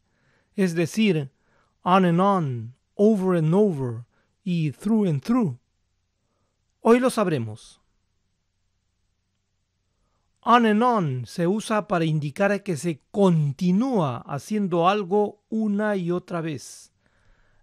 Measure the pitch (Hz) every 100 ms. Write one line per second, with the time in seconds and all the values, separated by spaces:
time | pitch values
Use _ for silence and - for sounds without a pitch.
0 | _ _ _ _ _ - 185 165 160 214
1 | 220 156 139 _ _ _ _ _ 185 190
2 | 180 170 202 190 147 120 113 - _ -
3 | 208 208 185 175 156 185 214 143 127 113
4 | 120 _ _ _ 190 170 151 - 208 220
5 | 196 143 - 254 190 120 _ _ _ _
6 | _ _ _ _ _ _ _ _ 226 240
7 | 254 - 185 147 113 107 - _ _ _
8 | _ _ _ _ _ _ _ _ _ _
9 | _ _ _ _ _ _ _ _ _ _
10 | _ _ _ _ 240 240 226 208 247 226
11 | 160 127 117 - 170 214 - 214 208 180
12 | 165 156 143 - 202 202 - 151 170 156
13 | _ 214 196 165 147 131 180 190 269 226
14 | 143 117 - 143 - 214 196 175 170 214
15 | 180 208 208 - _ 220 214 202 214 202
16 | 170 175 - 170 160 139 - - - _
17 | _ _ _ _ _ _